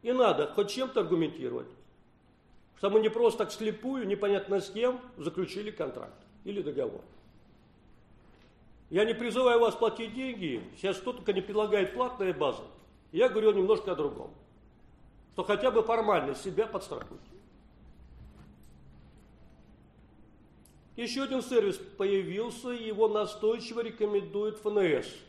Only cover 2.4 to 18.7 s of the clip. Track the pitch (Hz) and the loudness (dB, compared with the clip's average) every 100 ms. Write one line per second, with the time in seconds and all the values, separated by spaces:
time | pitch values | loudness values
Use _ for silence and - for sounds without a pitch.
2.4 | _ - _ _ 202 214 214 220 233 - | _ -20 _ _ 4 4 4 4 2 2
3.4 | 208 - 220 214 254 269 202 202 202 196 | -4 -2 -4 -4 -6 -4 -2 -2 2 0
4.4 | - 196 185 214 247 254 - - 156 170 | 0 -2 -2 -2 -2 -2 -10 -8 -6 -4
5.4 | 180 185 208 214 151 - - - - - | -6 -6 -10 -6 -6 -6 -12 -16 -20 -16
6.4 | - 202 - 131 120 - - - - - | -8 -6 -4 -4 -4 -6 -16 -20 -20 -20
7.4 | - - - _ - - - - - - | -20 -20 -20 _ -20 -20 -20 -20 -20 -20
8.4 | - _ - - - 165 220 233 233 240 | -20 _ -20 -20 -4 0 2 0 -2 4
9.4 | 254 233 226 - 226 - 226 247 262 226 | 6 6 4 4 0 0 -8 -6 -8 -6
10.4 | 170 117 95 - 190 185 - 247 - 190 | -4 -4 -8 -6 -4 -4 -6 -6 -2 -2
11.4 | 190 208 214 208 185 240 247 247 185 151 | -2 -2 2 2 0 0 -4 -2 -2 2
12.4 | 147 113 - - - - _ 165 247 208 | 0 0 -12 -20 -20 -20 _ 2 4 6
13.4 | 220 196 190 220 196 175 - - - - | 4 4 4 4 2 -2 -2 -4 -14 -18
14.4 | - - - - - - - - - - | -20 -20 -20 -20 -20 -20 -20 -20 -14 -8
15.4 | 180 202 247 226 220 226 214 180 139 135 | 0 2 4 4 2 2 2 2 0 -6
16.4 | 196 175 220 190 - 143 - - - - | -6 -2 -2 -4 -8 -10 -10 -16 -20 -20
17.4 | - - - - - - - - - - | -20 -20 -20 -20 -20 -20 -20 -20 -20 -20
18.4 | - - - | -20 -20 -20